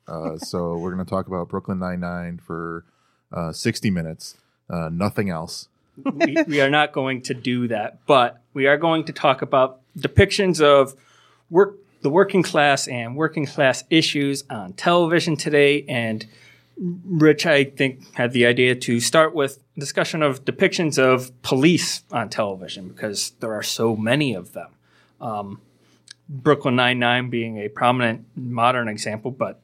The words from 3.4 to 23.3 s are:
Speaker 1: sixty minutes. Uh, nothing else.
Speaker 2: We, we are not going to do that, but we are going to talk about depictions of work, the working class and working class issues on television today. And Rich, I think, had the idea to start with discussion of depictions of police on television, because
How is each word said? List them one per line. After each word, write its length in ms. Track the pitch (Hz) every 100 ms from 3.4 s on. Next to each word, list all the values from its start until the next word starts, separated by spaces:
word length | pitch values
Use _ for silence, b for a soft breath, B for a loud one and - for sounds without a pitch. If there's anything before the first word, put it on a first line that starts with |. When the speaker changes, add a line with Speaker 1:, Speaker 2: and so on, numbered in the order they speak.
| 82
Speaker 1:
sixty 360 | 78 117 - 113
minutes. 460 | 90 80 80 - - _ _ -
Uh, 200 | 87 80
nothing 380 | 85 101 - 98
else. 400 | 82 80 - - _ _ - 196
Speaker 2:
We, 300 | 143 320 320 294
we 140 | 147
are 100 | 139
not 220 | 151 151
going 300 | 151 131 127
to 120 | -
do 360 | 127 123 123 120
that, 360 | 107 117 - -
but 360 | 135 120 - _
we 140 | 143 135
are 80 | 147
going 300 | 165 160 160
to 80 |
talk 280 | - 147 127
about 380 | 131 139 131 - _ -
depictions 640 | 135 - 196 - 190 151
of 340 | 147 139 131 - b b b b b
work, 280 | 170 196 - _ _
the 80 | 143
working 340 | 165 196 190
class 420 | 160 160 147 139 -
and 300 | 123 117 135
working 300 | 160 165 139
class 400 | - 135 123 -
issues 540 | 160 156 147 139 139 -
on 240 | 117 92
television 640 | 92 180 175 165 170 170 143
today. 480 | 156 147 143 143 143
And 400 | 127 113 110 - b b b b -
Rich, 680 | 180 180 185 165 151 147 175
I 180 | 143
think, 500 | 139 - 135 127 - -
had 180 | 120
the 120 | 127 120
idea 300 | 120 127 127
to 240 | - 117
start 340 | 117 165 156
with 240 | 165 135 - _ -
discussion 440 | 143 - 165 165
of 220 | 147 127
depictions 560 | - 123 190 190 160 135
of 320 | 131 127 127 -
police 600 | - 135 156 160 - - -
on 160 | 123 101
television, 600 | - 101 95 87 98 90
because 420 | - 107 101 -